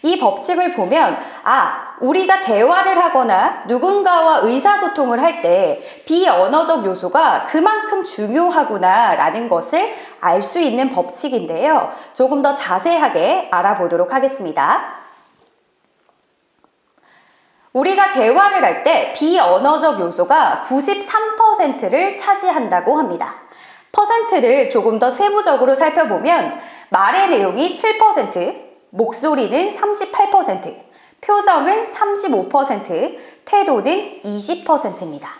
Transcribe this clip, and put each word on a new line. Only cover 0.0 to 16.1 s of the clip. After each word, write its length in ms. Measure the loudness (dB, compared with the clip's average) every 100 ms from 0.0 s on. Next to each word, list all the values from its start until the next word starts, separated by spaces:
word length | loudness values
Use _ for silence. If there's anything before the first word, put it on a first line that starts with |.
이 160 | 0 0
법칙을 560 | 0 -2 -4 -2 -2 -2
보면, 420 | 0 2 2 -2 -10 -8
아, 520 | 0 0 0 -4 -12 -6
우리가 420 | -2 0 2 0
대화를 600 | 2 2 4 4 2 2
하거나 600 | 2 2 2 2 2 -2 -4
누군가와 760 | 0 2 2 2 4 4 4
의사소통을 760 | 2 2 2 2 0 -2 -2 2
할 180 | 0 0
때 420 | 2 2 2 -2 -8 -20 -2
비언어적 800 | 2 4 4 4 2 2 0 -2
요소가 600 | -4 -2 2 2 2 -2
그만큼 580 | 0 2 0 -2 -4
중요하구나라는 1500 | -6 -6 -2 0 2 0 -2 0 2 4 2 2 0 -2 -2
것을 460 | -2 0 -2 -2 -6 -18 -4
알 220 | 0 0
수 160 | 0 -2
있는 320 | 0 0 -2
법칙인데요. 1000 | -2 -6 -6 -4 -4 -4 -2 2 2 0 -8 -18
조금 300 | -2 0 2
더 100 | 0
자세하게 960 | -2 -4 -2 0 0 0 0 0 0 -2
알아보도록 640 | 0 0 0 -2 0 0
하겠습니다. 800 | 0 -2 -4 -6 -2 0 0 -4 -16 -20 -20 _ _ _ _ _ _ _ _ _